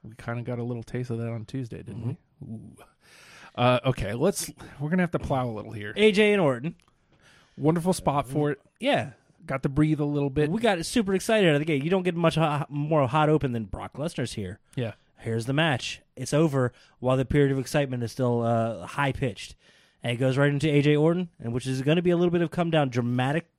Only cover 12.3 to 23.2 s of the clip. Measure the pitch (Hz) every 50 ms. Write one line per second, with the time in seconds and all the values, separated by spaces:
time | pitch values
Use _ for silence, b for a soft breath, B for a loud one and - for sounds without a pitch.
12.3 | 151 160 165 156 147 143 156 - 147 147 147 151 165 151 139 117 131 156 151 151
13.3 | 156 151 147 135 120 117 110 98 - - 98 92 _ - 139 170 - - 127 -
14.3 | - - 101 90 107 - _ _ _ - 120 107 - _ _ _ _ _ - 117
15.3 | 113 117 113 123 135 147 160 165 135 113 - - - - _ _ _ - 131 -
16.3 | - 143 165 160 139 135 123 120 b b b b b b 120 127 131 131 135 -
17.3 | 170 147 143 135 135 135 123 - - 151 143 131 127 123 120 110 - - 127 123
18.3 | 120 117 117 117 117 113 113 117 110 85 85 - - - 143 139 127 - 143 123
19.3 | - - - - - b b b b b b b b b - 123 120 113 135 131
20.3 | 131 135 143 147 143 143 151 160 147 147 139 147 147 147 151 165 170 180 180 170
21.3 | _ _ - 117 117 127 117 131 131 131 131 143 156 180 170 180 175 170 180 175
22.3 | 170 175 170 160 - - 170 170 160 156 143 131 117 123 120 120 123 123